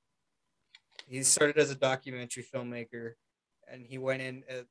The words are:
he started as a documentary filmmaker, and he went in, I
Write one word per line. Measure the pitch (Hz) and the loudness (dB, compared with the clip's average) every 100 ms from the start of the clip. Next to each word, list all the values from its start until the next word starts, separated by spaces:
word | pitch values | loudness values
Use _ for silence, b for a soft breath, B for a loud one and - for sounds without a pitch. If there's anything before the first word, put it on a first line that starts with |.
| _ _ _ _ _ _ _ - _ - - | _ _ _ _ _ _ _ -20 _ -20 -10
he | 127 | 0
started | 127 151 147 151 | 4 6 6 6
as | 139 | 4
a | 139 | 4
documentary | 131 131 135 127 120 123 | 2 0 -4 -10 -8 -10
filmmaker, | - 131 120 120 117 117 117 117 _ _ _ _ 127 | -8 -8 -6 -8 -10 -10 -10 -14 _ _ _ _ -20
and | 127 120 | -20 -12
he | 131 | -6
went | 131 131 | -2 -2
in, | 131 131 131 | -4 -10 -12
I | 127 123 | -12 -12